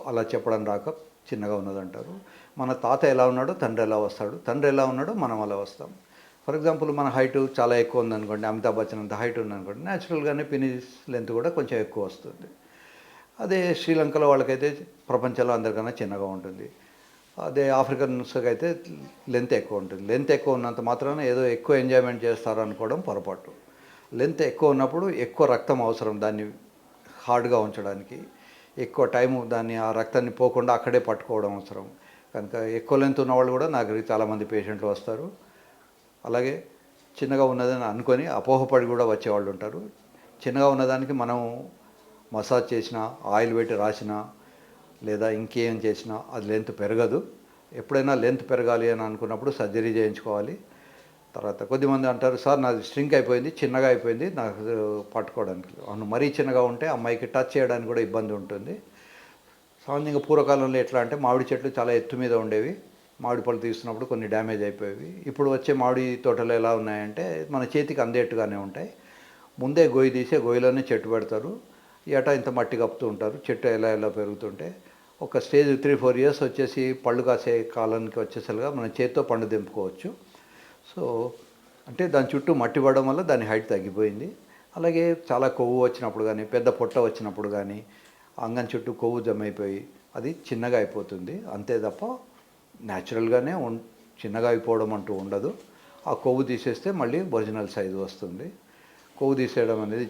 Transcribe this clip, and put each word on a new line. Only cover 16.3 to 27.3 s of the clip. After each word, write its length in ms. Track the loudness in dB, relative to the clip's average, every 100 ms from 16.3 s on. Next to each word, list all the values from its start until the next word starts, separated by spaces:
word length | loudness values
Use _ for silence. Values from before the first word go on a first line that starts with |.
| -6 -10 -12 -16 -18 -20 _ -20 _ _ -8
అదే 300 | -2 2 4
ఆఫ్రికన్స్కి 760 | 4 2 2 0 -2 -4 -2 0
అయితే 320 | 0 -2 -4 -8 -16 -16 -16 -2
లెంత్ 240 | 0 2
ఎక్కువ 240 | 0 0 -6
ఉంటుంది. 300 | -6 -8 -2
లెంత్ 240 | 0 2
ఎక్కువ 220 | 2 2
ఉన్నంత 280 | 0 -2 -4
మాత్రాన 400 | -2 -2 -2 -2
ఏదో 240 | 0 2 2
ఎక్కువ 300 | 0 2 2
ఎంజాయ్‌మెంట్ 480 | 6 6 4 0
చేస్తారు 380 | 0 0 0 -2
అనుకోవడం 380 | -2 -2 -4 -4
పొరపాటు. 520 | -4 -6 -6 -10 -12 -20 -20 -20 -20 -20 -10 -2
లెంత్ 260 | 0 2
ఎక్కువ 280 | -2 4 4
ఉన్నప్పుడు 400 | 6 2 0 -2
ఎక్కువ 380 | -2 -4 2 4
రక్తం 340 | 4 2 2
అవసరం 400 | 2 0 -2 -2
దాన్ని 300 | -2 -2 -8 -12 -20 _ _ _ -20 -10
హార్డ్గా 360 | 0